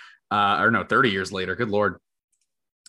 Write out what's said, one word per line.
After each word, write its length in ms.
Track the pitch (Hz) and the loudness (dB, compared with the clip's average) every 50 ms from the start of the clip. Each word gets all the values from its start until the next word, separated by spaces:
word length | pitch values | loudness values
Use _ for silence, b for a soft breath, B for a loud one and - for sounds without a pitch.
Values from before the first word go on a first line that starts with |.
| B B B B B - | B B B B B -4
uh, 240 | 101 104 104 101 101 78 | -2 0 2 2 2 2
or 120 | 98 110 | 2 2
no, 100 | 113 98 | 2 2
thirty 280 | 87 - 107 120 135 113 | 0 0 2 2 2 2
years 200 | 95 95 92 80 | 0 -2 -4 -4
later. 220 | 98 95 92 92 92 | -6 -6 -6 -4 -4
Good 140 | 104 120 107 | -4 -4 -2
Lord. 320 | 101 104 104 98 90 - _ _ _ _ _ _ _ _ _ _ _ _ _ _ _ _ - | 0 0 0 0 -2 -6 _ _ _ _ _ _ _ _ _ _ _ _ _ _ _ _ -20